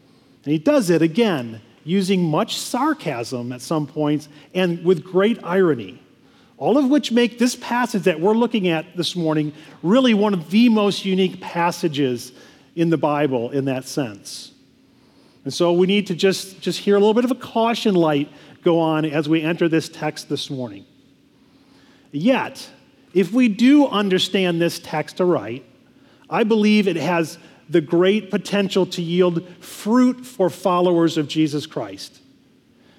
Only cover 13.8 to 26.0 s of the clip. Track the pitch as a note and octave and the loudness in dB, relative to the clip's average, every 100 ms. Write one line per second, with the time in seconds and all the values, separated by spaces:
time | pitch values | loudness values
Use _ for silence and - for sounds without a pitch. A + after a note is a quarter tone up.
13.8 | - - A#2+ G2+ - - - _ _ _ | -6 -6 -6 -8 -16 -18 -18 _ _ _
14.8 | _ _ _ _ _ _ C3+ - F3 F3 | _ _ _ _ _ _ -10 0 2 4
15.8 | F#3 G#3 G3 D#3 F#3+ F3+ - - A2+ - | 4 2 0 0 0 0 -8 -8 -6 -4
16.8 | G3+ G3+ G#3 A3 A#3+ C4 - A#3 A3+ A3+ | 2 4 4 2 0 -4 -6 -2 -2 0
17.8 | A3+ F#3 D#3+ D3 D3 - - - F3 E3 | 0 2 2 2 -2 -10 -20 -4 0 2
18.8 | D#3+ D#3 D#3 D3 D3 D#3+ D#3 E3+ E3+ D#3 | 2 0 0 -2 0 0 0 0 0 0
19.8 | - - D#3 D3 - D3 - C3+ A#2+ G2 | -2 -8 -8 -8 -8 -8 -6 -8 -8 -12
20.8 | - _ _ _ _ _ _ _ _ _ | -20 _ _ _ _ _ _ _ _ _
21.8 | _ _ _ C#3+ G#3 A3+ B2 - - - | _ _ _ -2 0 0 -2 -10 -20 -20
22.8 | _ _ _ F3+ F3 A#3+ B3 G3 B3 D4 | _ _ _ 0 0 2 2 4 6 6
23.8 | C4+ G3 G3+ F#3 - G3+ F3+ E3+ E3+ - | 4 2 0 0 0 0 0 0 0 -2
24.8 | - D#3 - - F3+ C#3+ G#2 B2+ - _ | -8 -8 -6 -2 0 0 -2 -12 -14 _
25.8 | _ _ | _ _